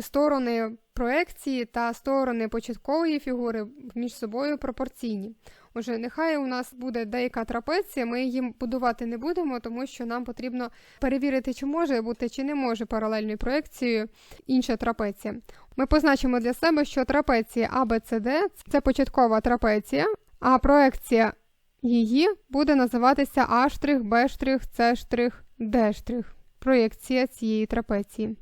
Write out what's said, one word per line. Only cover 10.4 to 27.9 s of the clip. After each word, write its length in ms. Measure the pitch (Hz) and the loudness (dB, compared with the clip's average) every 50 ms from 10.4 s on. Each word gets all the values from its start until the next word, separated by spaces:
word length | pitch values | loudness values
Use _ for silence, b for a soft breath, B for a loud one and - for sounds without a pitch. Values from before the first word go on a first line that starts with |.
| 233 254 240 254 247 240 B B B B B B | -8 -6 -6 -6 -6 -8 B B B B B B
перевірити, 540 | - 262 262 277 254 285 262 262 247 - 247 | -2 0 0 0 0 0 0 0 -2 -2 -6
чи 120 | - 277 | -4 -4
може 360 | 277 294 330 339 285 277 233 226 | -4 -2 0 0 0 0 -2 -2
бути, 260 | 226 240 - 240 233 | -4 -4 -4 -6 -6
чи 160 | - - 269 | -6 -6 -6
не 100 | 277 294 | -4 -2
може 320 | 285 262 247 226 208 226 | -2 -2 -2 -2 -4 -4
паралельною 520 | - - 220 220 214 220 220 220 214 208 208 | -4 -4 -2 -2 -2 -2 -2 -4 -4 -6 -4
проекцією 720 | - 240 254 302 302 - - - 262 240 233 220 214 220 B B B B B B B | -4 -2 -2 -2 -4 -4 -8 -4 -2 0 0 0 -2 -4 B B B B B B B
інша 300 | - 262 254 247 - 240 | 0 2 2 2 2 -2
трапеція. 580 | 220 - 233 226 - 226 202 196 - - 214 208 233 - B B B B B B | -2 0 -2 -2 -2 -2 -4 -4 -6 -10 -10 -10 -10 -14 B B B B B B
Ми 100 | - 269 | -2 0
позначимо 540 | - - 311 302 311 277 269 - 262 247 247 | 4 4 4 6 4 4 4 2 2 0 2
для 140 | 226 240 254 | 0 0 -2
себе, 300 | - - 330 330 294 294 | 0 2 2 4 2 2
що 200 | - - 277 254 | 0 0 -2 0
трапеція 640 | - 269 285 294 - 262 226 226 - - 233 226 - - | 2 2 2 2 4 2 2 2 0 -2 -2 -2 0 0
А 120 | 254 262 | -2 0
Б 160 | 220 226 220 | 0 0 -2
Ц 200 | - - 240 226 | -2 -2 -4 -4
Д — 280 | 202 240 269 311 403 392 - - - - | -2 0 0 0 0 -2 -4 -8 -12 0
це 100 | - 285 | 0 2
початкова 600 | - 277 254 - 269 - - - 254 233 220 220 | 2 2 2 2 0 0 4 4 4 4 4 2
трапеція, 640 | - 247 240 233 - 226 214 214 208 - - 277 311 427 427 - _ _ - - | 2 2 0 2 2 2 2 2 0 -2 -2 0 0 0 -2 -4 _ _ -20 -4
а 180 | - 254 262 254 | 2 4 4 4
проекція 720 | - 285 285 294 285 269 - - - - 247 226 226 208 - - _ _ _ _ _ _ _ _ - | 6 6 6 8 6 6 4 0 -4 0 2 2 4 2 0 -6 _ _ _ _ _ _ _ _ -2
її 460 | 240 240 233 226 214 233 269 320 415 403 - _ _ | 2 2 2 2 4 4 4 4 4 2 -2 _ _
буде 260 | 262 269 294 285 302 | 0 0 4 4 4
називатися 720 | 269 247 240 - 240 233 254 285 277 277 262 - 277 247 - | 4 4 2 2 4 4 4 4 4 2 0 2 0 2 2
А 200 | 226 240 254 285 | 4 2 2 2
штрих, 360 | - - - 277 294 269 226 | 0 -2 0 0 0 0 0
Б 240 | 202 220 233 247 269 | 2 2 2 2 2
штрих, 340 | - - - 254 269 254 - - - - | 0 -2 -2 0 0 0 -2 -6 -2 0
С 180 | 233 233 247 | 2 2 2
штрих, 480 | 240 - - - 233 240 247 - - - - - _ | 0 -2 -4 -2 0 0 -2 -2 -6 -16 -20 -12 _
Д 340 | 240 214 208 247 226 208 208 | -6 0 2 2 2 2 0
штрих. 440 | - - - 240 247 214 - - - - - _ _ | -2 -6 -6 -6 -6 -6 -8 -12 -20 -20 -20 _ _
Проєкція 680 | - 254 262 254 226 220 - - - - 254 254 254 | 0 4 4 4 4 2 0 -6 -6 -2 0 0 0
цієї 400 | 262 - - 233 220 220 214 214 | 0 -2 -6 -4 -2 0 0 0
трапеції. 680 | - - 233 226 - | 0 -2 -4 -2 -2